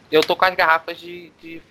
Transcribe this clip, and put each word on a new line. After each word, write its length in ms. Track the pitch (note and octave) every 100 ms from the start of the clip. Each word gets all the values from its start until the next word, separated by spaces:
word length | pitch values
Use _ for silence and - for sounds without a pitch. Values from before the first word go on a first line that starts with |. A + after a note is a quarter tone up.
| _
Eu 120 | D#3
tô 120 | D#3
com 100 | F3
as 100 | F#3
garrafas 440 | F#3 E3+ D#3+ E3+ E3+
de, 320 | F3 F3 E3+ _
de 200 | E3 E3 -